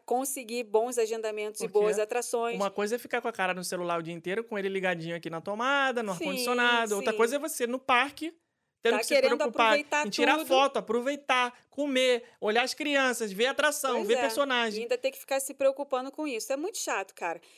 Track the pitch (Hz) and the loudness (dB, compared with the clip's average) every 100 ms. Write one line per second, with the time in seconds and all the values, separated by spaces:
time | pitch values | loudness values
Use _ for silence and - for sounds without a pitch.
0 | - 247 269 277 220 240 214 214 240 247 | -2 -2 -2 -6 -6 -6 0 2 2 0
1 | 220 226 220 214 214 214 220 214 208 214 | 0 -2 -4 -4 -6 -6 0 2 4 2
2 | 214 240 233 240 233 233 196 196 208 233 | 0 -2 -2 -2 -2 -2 -2 -2 -2 -4
3 | - 247 233 214 185 180 180 180 175 170 | -4 -4 -4 -2 -2 -2 -4 -4 -2 -2
4 | 165 170 175 202 233 208 190 190 185 175 | -4 -8 -6 -6 -4 -4 -4 -2 -2 -2
5 | 165 170 165 165 180 208 254 285 269 240 | -4 -8 -6 -8 -6 -2 0 2 2 0
6 | 214 175 311 262 247 247 240 240 226 202 | -2 -4 -4 -4 0 2 4 4 2 0
7 | 220 214 233 285 302 - 240 254 - 247 | 0 2 2 0 -4 -4 -4 -4 2 2
8 | 277 - 311 - _ _ _ _ 226 220 | 2 -4 -12 -12 _ _ _ _ 0 2
9 | 233 285 254 240 285 247 226 254 294 294 | 2 4 4 4 0 4 4 4 2 0
10 | 208 - 247 302 320 262 269 233 190 233 | 0 2 4 4 4 4 4 2 -2 -2
11 | 240 285 - 254 247 - _ - 285 254 | -2 -4 0 2 0 -4 _ -4 0 2
12 | 254 240 233 - 208 220 254 - 302 277 | 2 2 -2 -6 0 2 2 -2 0 2
13 | 262 233 220 190 247 277 294 294 262 240 | 2 0 -4 0 0 2 2 2 -2 0
14 | 202 247 262 302 277 247 226 214 233 240 | 2 2 2 0 0 2 0 -2 -4 -2
15 | 269 269 - 269 269 277 269 269 285 254 | -4 -6 -4 -4 -4 0 0 0 -2 -4
16 | 262 269 302 226 - 277 349 - - 226 | -4 -8 -6 -6 -4 -6 -6 -6 -4 -4
17 | 202 - 180 165 - | -6 -6 -6 -6 -12